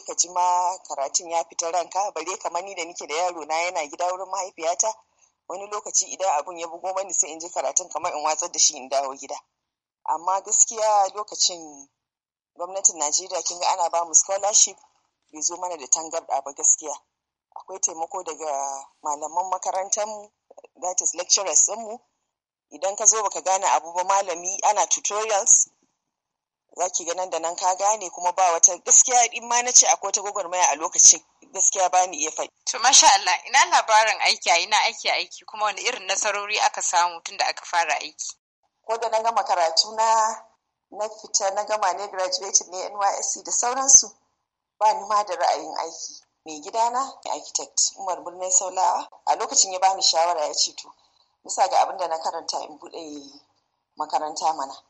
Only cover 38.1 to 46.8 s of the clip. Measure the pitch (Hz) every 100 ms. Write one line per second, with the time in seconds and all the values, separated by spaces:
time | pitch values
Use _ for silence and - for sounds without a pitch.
38.1 | - - - _ _ _ _ - 226 226
39.1 | 220 226 220 196 180 165 165 208 220 226
40.1 | 220 220 220 - _ _ _ _ 196 214
41.1 | 220 220 - 196 202 208 214 190 185 202
42.1 | 190 185 185 196 - 170 185 185 202 196
43.1 | - - - 247 - 240 254 269 - 214
44.1 | - _ _ _ _ _ - 214 190 202
45.1 | 208 208 170 170 147 160 - 165 160 -
46.1 | - _ _ 160 151 190 226